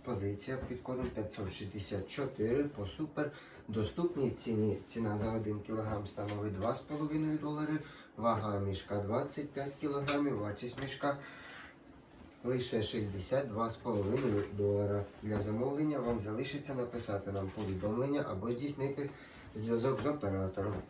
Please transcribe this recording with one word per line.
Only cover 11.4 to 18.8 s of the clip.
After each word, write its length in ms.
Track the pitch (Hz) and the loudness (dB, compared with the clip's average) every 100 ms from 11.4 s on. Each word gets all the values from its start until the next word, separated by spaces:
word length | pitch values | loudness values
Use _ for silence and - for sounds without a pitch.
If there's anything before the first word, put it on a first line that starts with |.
| - - - - - - - - - - | -14 -14 -16 -18 -20 -20 -20 -20 -20 -8
лише 400 | 120 131 - 117 | 0 0 2 0
шістдесят 640 | 101 120 101 95 90 131 135 | 0 0 -2 -2 0 0 2
два 220 | 104 113 | 0 0
з 80 | - | -2
половиною 680 | 123 104 98 127 143 104 98 95 | 0 2 4 2 4 2 0 2
долара. 480 | 101 101 101 101 101 - | 4 4 4 2 -2 -6
Для 160 | 104 107 | -2 0
замовлення 600 | 101 107 127 143 151 143 | 2 2 2 2 2 2
вам 220 | 117 117 | 2 2
залишиться 540 | 101 110 139 143 - 131 | 0 -2 -2 -4 -4 -2
написати 560 | 120 120 113 101 - | -2 -2 -2 -2 0
нам 200 | 98 95 104 | -2 -2 -2
повідомлення 720 | 101 92 104 113 139 143 - | -2 0 2 2 2 2 0
або 220 | 104 110 | -2 -2
здійснити 580 | 120 143 143 | 0 -2 0